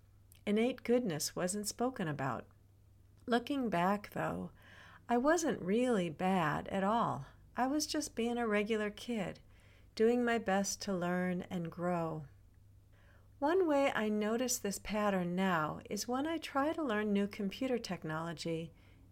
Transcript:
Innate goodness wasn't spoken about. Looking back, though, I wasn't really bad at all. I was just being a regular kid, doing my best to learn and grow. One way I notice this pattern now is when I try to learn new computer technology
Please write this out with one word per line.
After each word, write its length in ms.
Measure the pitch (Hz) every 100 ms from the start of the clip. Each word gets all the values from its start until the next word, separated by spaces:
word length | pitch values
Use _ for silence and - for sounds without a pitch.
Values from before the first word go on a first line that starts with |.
| - - - -
Innate 380 | - 208 240 262
goodness 520 | - 247 233 151 -
wasn't 320 | - 180 208 202
spoken 400 | - 247 262 160
about. 380 | 143 135 110 - - - - - - - -
Looking 460 | - 240 240 277 233
back, 400 | 170 180 208 -
though, 380 | - 160 170 180 - - - - - -
I 80 | 240
wasn't 460 | 277 339 311 185
really 480 | 175 220 254 208 170
bad 580 | 143 185 190 151 156 -
at 160 | 196
all. 400 | 196 233 165 127 - - - -
I 120 | 262
was 180 | 302 302
just 280 | 311 294
being 220 | - 233 240
a 100 | 226
regular 440 | 208 208 214 208
kid, 500 | 208 - 226 160 - - - - - -
doing 280 | - 226 247
my 140 | 240 233
best 460 | 220 196 196 -
to 100 | -
learn 540 | 180 175 180 180 180 -
and 200 | 185 165
grow. 540 | 175 175 175 165 156 139 - - - - - - - - - - -
One 260 | 285 381 330
way 260 | 277 277
I 140 | - 214
notice 480 | 214 214 233 254 -
this 220 | 202 196
pattern 580 | - 208 208 190 175 180
now 440 | 190 165 151 165 -
is 180 | 202 -
when 180 | 254 311
I 120 | 320
try 340 | - 277 294
to 100 | 339
learn 300 | 277 208 214
new 140 | 202 202
computer 500 | - 196 - 262 233
technology 960 | 226 170 160 156 165 156 165 165 165 - - - -